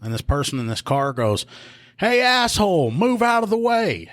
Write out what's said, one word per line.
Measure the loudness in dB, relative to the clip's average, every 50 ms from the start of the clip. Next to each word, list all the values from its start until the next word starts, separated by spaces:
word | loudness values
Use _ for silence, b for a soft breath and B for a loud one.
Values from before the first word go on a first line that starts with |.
| -8
And | -6 -8
this | -8
person | -4 -4 -2 -2 -2 -4 -4 -6
in | -4
this | -4 -6 -6 -4
car | -2 -2 0 0 -2 -2
goes, | -2 0 0 0 0 -2 B B B B B B B B B B B
Hey, | -2 0 2 2
asshole, | 2 2 2 2 2 0 0 0 0 2 2 2 2 0
move | 0 0 0 2 2 2 2
out | 2 2 2 0
of | 0
the | 0
way. | 0 0 2 2 2 2 0 -2 -4 -6 -12